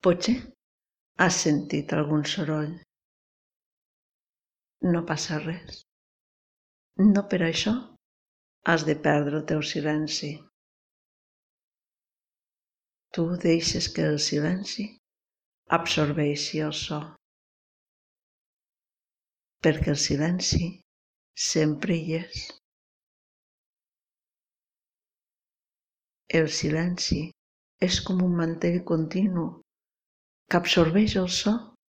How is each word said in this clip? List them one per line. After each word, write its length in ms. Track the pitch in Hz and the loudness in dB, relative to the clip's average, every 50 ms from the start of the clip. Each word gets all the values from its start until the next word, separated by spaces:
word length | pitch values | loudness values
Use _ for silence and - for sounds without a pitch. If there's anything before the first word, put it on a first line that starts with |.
| - | 4
Potser 300 | 220 202 180 - - - - - - - _ _ _ _ _ _ _ _ _ _ _ _ - | 4 2 4 2 0 0 0 -2 -14 -20 _ _ _ _ _ _ _ _ _ _ _ _ 2
has 180 | 185 175 180 - | 2 2 2 2
sentit 520 | - 160 151 143 143 - - 147 147 - - | 2 2 2 2 0 -2 -4 -4 -2 -2 -2
algun 280 | 156 151 147 151 151 147 143 | -2 0 0 0 0 0 -2
soroll. 440 | - - 160 156 156 151 151 151 175 175 - _ _ _ _ _ _ _ _ _ _ _ _ _ _ _ _ _ _ _ _ _ _ _ _ _ _ _ _ _ _ _ _ _ _ _ _ _ _ _ | -4 -4 -4 -2 -2 -2 -4 -4 -8 -10 -16 _ _ _ _ _ _ _ _ _ _ _ _ _ _ _ _ _ _ _ _ _ _ _ _ _ _ _ _ _ _ _ _ _ _ _ _ _ _ _
No 180 | - 185 170 170 170 - | 0 2 2 2 0 -2
passa 300 | - 151 - - 165 151 | -4 -4 -4 -4 -6 -6
res. 380 | 151 160 170 - - - - - _ _ _ _ _ _ _ _ _ _ _ _ _ _ _ _ _ _ _ _ _ _ _ - | -6 -6 -8 -10 -12 -16 -20 -20 _ _ _ _ _ _ _ _ _ _ _ _ _ _ _ _ _ _ _ _ _ _ _ 4
No 240 | 190 214 196 202 196 | 6 6 6 6 2
per 140 | - 196 185 170 | 0 0 0 0
això 260 | 165 165 - - 214 226 254 311 - - _ _ _ _ _ _ _ _ _ _ _ _ _ _ | 0 0 -2 0 0 -2 -2 -4 -10 -20 _ _ _ _ _ _ _ _ _ _ _ _ _ _
has 180 | - 165 160 156 | 0 0 2 2
de 120 | 151 151 151 - | 0 -2 0 2
perdre 320 | 151 151 147 147 143 147 156 | 2 2 4 2 0 -2 -4
el 60 | 151 - | -2 -2
teu 140 | 156 151 143 | -2 -2 -2
silenci. 640 | - - - 147 151 151 151 156 147 - - - 147 147 156 - _ _ _ _ _ _ _ _ _ _ _ _ _ _ _ _ _ _ _ _ _ _ _ _ _ _ _ _ _ _ _ _ _ _ _ _ _ _ _ _ _ _ _ _ _ _ _ _ _ _ _ _ _ - | -2 -4 -4 -2 0 0 -2 -2 -2 -4 -6 -6 -8 -10 -10 -14 _ _ _ _ _ _ _ _ _ _ _ _ _ _ _ _ _ _ _ _ _ _ _ _ _ _ _ _ _ _ _ _ _ _ _ _ _ _ _ _ _ _ _ _ _ _ _ _ _ _ _ _ _ -4
Tu 100 | - 165 165 180 175 | -2 -2 -2 -2 0
deixes 480 | - 170 165 165 165 - - 170 - - | 2 4 4 4 2 0 -2 -2 -4 -4
que 160 | - - 160 | -2 0 0
el 160 | 156 151 147 | 0 0 0
silenci 680 | - - - 151 151 160 180 185 202 - - - 202 - - _ _ _ _ _ _ _ _ _ _ _ _ _ _ _ | -2 -2 -2 0 0 0 0 -2 -4 -8 -6 -8 -8 -10 -10 _ _ _ _ _ _ _ _ _ _ _ _ _ _ _
absorbeixi 880 | - 170 170 - - - 151 143 147 160 147 147 147 147 - - - 151 | 0 0 2 0 0 0 0 0 0 0 0 0 0 -2 -4 -4 -4 -4
el 160 | 156 151 147 | -4 -4 -4
so. 240 | - - - 156 147 156 - - _ _ _ _ _ _ _ _ _ _ _ _ _ _ _ _ _ _ _ _ _ _ _ _ _ _ _ _ _ _ _ _ _ _ _ _ _ _ _ _ _ _ _ _ _ _ _ _ _ - | -6 -6 -6 -6 -8 -8 -10 -16 _ _ _ _ _ _ _ _ _ _ _ _ _ _ _ _ _ _ _ _ _ _ _ _ _ _ _ _ _ _ _ _ _ _ _ _ _ _ _ _ _ _ _ _ _ _ _ _ _ 2
Perquè 300 | 160 151 156 - - 147 | 2 2 4 2 0 2
el 60 | 143 - | 0 0
silenci 680 | - 143 139 151 170 180 180 - - - - 175 170 - - _ _ _ _ _ _ _ _ _ _ _ | 0 0 0 0 0 0 0 0 0 0 0 0 -2 -6 -10 _ _ _ _ _ _ _ _ _ _ _
sempre 600 | - - - - 160 156 156 151 147 - 190 175 | -6 -6 -2 0 2 2 2 0 -2 -2 -2 -2
hi 220 | 165 160 170 160 165 | -2 -2 -4 -4 -4
és. 260 | 175 - - - - - - - _ _ _ _ _ _ _ _ _ _ _ _ _ _ _ _ _ _ _ _ _ _ _ _ _ _ _ _ _ _ _ _ _ _ _ _ _ _ _ _ _ _ _ _ _ _ _ _ _ _ _ _ _ _ _ _ _ _ _ _ _ _ _ _ _ _ _ _ _ _ _ _ _ _ | -4 -8 -12 -14 -14 -14 -18 -20 _ _ _ _ _ _ _ _ _ _ _ _ _ _ _ _ _ _ _ _ _ _ _ _ _ _ _ _ _ _ _ _ _ _ _ _ _ _ _ _ _ _ _ _ _ _ _ _ _ _ _ _ _ _ _ _ _ _ _ _ _ _ _ _ _ _ _ _ _ _ _ _ _ _
El 220 | - 156 160 147 | 2 2 2 2
silenci 680 | - - - 151 151 160 170 180 180 180 - - 175 147 156 160 - _ _ _ _ _ _ _ _ _ | 0 -2 -2 0 0 0 0 -2 -2 -4 -2 -2 -2 -2 -2 -8 -12 _ _ _ _ _ _ _ _ _
és 180 | - 180 180 - - | 0 0 0 -2 -2
com 160 | - 185 180 185 | -2 0 2 2
un 100 | 180 175 | 2 2
mantell 460 | 170 165 165 165 165 - 175 170 180 175 | 2 0 0 -2 0 0 0 0 0 0
continu 640 | - 170 160 160 156 - 185 196 202 180 170 165 175 175 - - _ _ _ _ _ _ _ _ _ _ _ _ _ _ _ _ _ | 0 0 0 0 0 0 0 0 2 0 0 -4 -4 -8 -12 -20 _ _ _ _ _ _ _ _ _ _ _ _ _ _ _ _ _
que 80 | - 175 | 0 0
absorbeix 580 | 175 - - 190 165 160 165 202 220 214 - | 2 2 4 4 4 4 4 4 2 4 2
el 120 | 196 185 180 | 0 0 0
so. 240 | - - - 208 220 233 - - - _ _ | -2 0 0 0 0 0 -2 -10 -20 _ _